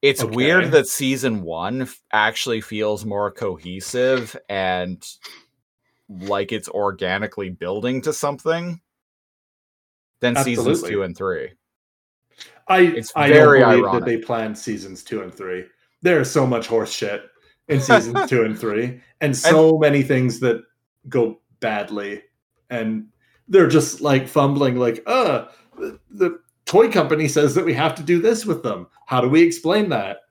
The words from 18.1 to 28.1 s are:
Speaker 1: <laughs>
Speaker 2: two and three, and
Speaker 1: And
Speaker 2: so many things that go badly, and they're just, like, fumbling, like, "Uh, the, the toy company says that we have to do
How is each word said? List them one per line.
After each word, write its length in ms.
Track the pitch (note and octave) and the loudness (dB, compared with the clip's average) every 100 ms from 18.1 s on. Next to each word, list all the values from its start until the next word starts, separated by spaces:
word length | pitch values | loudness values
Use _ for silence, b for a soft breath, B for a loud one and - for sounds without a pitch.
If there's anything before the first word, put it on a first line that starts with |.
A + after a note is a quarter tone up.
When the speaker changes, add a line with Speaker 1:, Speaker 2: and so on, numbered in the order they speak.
| G4 F4+ | -2 0
Speaker 1:
<laughs> 20 | |
Speaker 2:
two 140 | B2+ | 2
and 140 | A2 G#2+ | 0 -2
three, 260 | A2+ G#2 | -4 -4
and 180 | B2 B2+ b b | -4 -8 b b
Speaker 1:
And 160 | D3+ B2+ | -4 0
Speaker 2:
so 420 | D#3+ D#3+ D#3+ D#3 | 4 6 6 6
many 240 | D3+ C#3+ | 4 2
things 360 | C3+ C3 B2+ A2 | 2 0 0 0
that 220 | B2+ A#2 - _ _ _ C#3 | -2 -2 -6 _ _ _ -4
go 320 | B2+ A2+ - _ _ | -2 0 -4 _ _
badly, 600 | A#2 G#2+ G2+ G#2 G2+ G2+ _ _ _ _ _ | -6 -4 -6 -8 -8 -10 _ _ _ _ _
and 380 | A#2+ A2 A2 G#2+ _ _ _ _ | -8 -6 -6 -10 _ _ _ _
they're 200 | F#3+ D#3 | 4 6
just, 340 | D3+ D#3 - | 4 0 -4
like, 260 | D3 C3+ C3 | 0 0 2
fumbling, 480 | D3+ C#3 C#3+ C#3 B2 | 0 0 2 0 0
like, 260 | B2 A2+ - | -2 -2 -2
"Uh, 400 | B3+ A3 B2+ - b b - | 0 0 -2 -6 b b -14
the, 200 | - - _ | -14 -14 _
the 300 | G#3 F3+ E3+ _ _ - | -2 -2 -2 _ _ 2
toy 240 | F#3+ A#3 | 4 6
company 360 | G#3 C#3+ D#3 D#3 | 4 0 0 0
says 280 | - D3 | 2 2
that 100 | C#3 | 2
we 80 | E3+ | 0
have 220 | C3 D#3 | 0 -2
to 80 | - | -4
do 180 | D3+ | 0